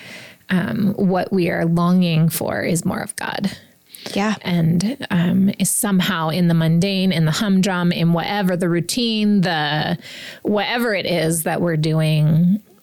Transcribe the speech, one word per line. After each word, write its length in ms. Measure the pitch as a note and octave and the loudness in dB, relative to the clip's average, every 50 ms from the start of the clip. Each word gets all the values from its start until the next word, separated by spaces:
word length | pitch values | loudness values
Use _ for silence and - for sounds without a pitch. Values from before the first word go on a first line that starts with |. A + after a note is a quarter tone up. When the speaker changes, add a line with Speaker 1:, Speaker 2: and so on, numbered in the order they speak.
| - - - - - - - _ _ - | -20 -20 -20 -18 -20 -20 -20 _ _ -2
Speaker 1:
um, 440 | F#3+ F3+ E3+ - - - G#3 G3 - | -2 -2 -2 -2 -2 0 0 0 0
what 360 | - G3+ F3+ F#3 F3+ - - | 0 0 2 2 0 0 0
we 180 | - F#3+ E3+ E3+ | 0 0 0 0
are 160 | E3+ F3 E3+ | 0 0 0
longing 640 | E3 E3+ E3+ E3+ F3 F3+ F#3 F3+ E3+ D#3+ D#3+ E3 D#3+ | 0 2 2 2 4 4 4 2 2 2 2 2 2
for 340 | - - - - - - | 0 -2 -4 -4 -4 -4
is 220 | - - F3 E3 - | -2 -2 -2 -2 -2
more 160 | F#3 - - | -2 -4 -6
of 160 | - - - | -8 -8 -10
God. 340 | - - - - - - F#3+ - - - - _ _ _ _ - - - - - | -8 -8 -6 -6 -4 -4 -4 -6 -6 -18 -20 _ _ _ _ -20 -18 -14 -8 -4
Speaker 2:
Yeah. 220 | G3 G3+ A3 G#3 - | -2 -2 -2 -2 -4
Speaker 1:
And, 680 | - F3+ F3 E3+ E3 D#3+ E3+ F3 F#3 G#3+ C#4 - - - | -4 -2 0 2 2 2 2 2 0 -2 -4 -4 -6 -2
um, 420 | - F3 E3+ F3+ F3+ F#3+ F#3+ G3 - - | 0 0 2 2 2 2 2 2 2 0
is 140 | F#3+ - | -2 -2
somehow 580 | - - - G3+ G3 F#3 F3 - F#3+ E3 D#3+ D#3+ | -2 -2 -2 0 0 2 2 0 0 -2 -2 -2
in 200 | D3+ F#3 F3 E3+ | 0 2 2 2
the 40 | E3+ | 4
mundane, 600 | E3 D#3+ D#3+ E3 E3+ F#3 G3+ G3 F#3+ F#3 F#3+ E3 | 2 2 2 2 2 2 2 0 0 0 0 2
in 100 | E3 D#3+ | 2 2
the 80 | D#3 | 0
humdrum, 600 | D#3 - A3+ G3+ F#3+ F#3+ F#3 G3+ F#3 F3 F3 F3 E3+ | 0 0 0 2 2 2 2 2 0 0 0 0 0
in 180 | - E3 E3+ | 2 2 2
whatever 460 | E3+ E3 D#3+ - G#3 G#3 G3+ F#3 F#3 E3+ | 2 2 0 -2 -2 0 0 0 0 0
the 100 | F#3+ E3+ | 0 0
routine, 680 | E3+ E3+ - - - B3 A#3+ A#3 A3 G#3+ G#3+ G#3 G#3 G3+ | 0 0 -2 -2 -2 -2 -2 0 0 0 2 2 2 2
the, 560 | F3 F#3 E3 D#3 D3+ D3 D3 D3+ - - F3 - - - - - - - - - - | 2 2 0 0 -2 -2 -2 -2 -2 -2 -4 -6 -6 -14 -18 -16 -16 -18 -16 -8 -4
whatever 500 | - G#3 G#3 G3 - A3+ B3 A#3 A#3+ G#3 | -2 0 0 0 -2 -2 -2 0 0 -2
it 120 | F3+ - | -2 -2
is 380 | - F3 E3+ D#3 D#3+ E3+ E3 D#3+ | -2 -2 0 0 0 0 -2 -2
that 180 | F3+ D#3+ - | -2 -2 0
we're 160 | F3 F3 E3 D#3 | 0 0 0 0
doing, 840 | D#3 D#3+ D#3 D#3 D#3 D#3 D#3 D3+ D3+ D3+ D#3+ D#3+ F3 F3+ G3 - - _ - _ | 0 0 0 2 2 2 2 2 2 4 4 4 4 2 2 0 -4 _ -20 _